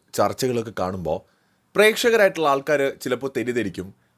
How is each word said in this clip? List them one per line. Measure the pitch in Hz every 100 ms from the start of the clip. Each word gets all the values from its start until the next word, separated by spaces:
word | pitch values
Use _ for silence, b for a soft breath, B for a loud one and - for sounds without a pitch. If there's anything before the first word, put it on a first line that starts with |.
| _
ചർച്ചകളൊക്കെ | - 101 98 131 117 110 101
കാണുമ്പോ | 92 95 80 87 - _ _ _ _ 175
പ്രേക്ഷകരായിട്ടുള്ള | 214 214 240 226 196 160 151
ആൾക്കാര് | 139 135 147 139 -
ചിലപ്പോ | 127 123 135 120
തെറ്റിദ്ധരിക്കും, | 117 120 101 87 92 - _